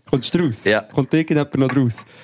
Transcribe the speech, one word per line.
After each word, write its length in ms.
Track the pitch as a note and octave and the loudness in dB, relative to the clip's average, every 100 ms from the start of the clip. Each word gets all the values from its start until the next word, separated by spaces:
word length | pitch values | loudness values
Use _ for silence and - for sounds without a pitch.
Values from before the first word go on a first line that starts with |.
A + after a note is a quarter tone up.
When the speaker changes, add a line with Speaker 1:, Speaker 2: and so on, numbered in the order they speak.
| - | -2
Speaker 1:
Kommst 240 | C3+ - E3+ | -2 0 0
du 40 | D#3+ | 0
raus? 160 | A2 | 0
Speaker 2:
Ja. 180 | G2+ G#2+ | 0 0
Speaker 1:
Kommt 320 | - - C3 | 0 -4 0
irgendjemand 440 | D#3+ D#3+ D3+ C#3+ C3+ | 0 0 0 0 0
noch 180 | C3 C#3 | 0 2
raus? 300 | B2 - - - | 0 -2 -12 -20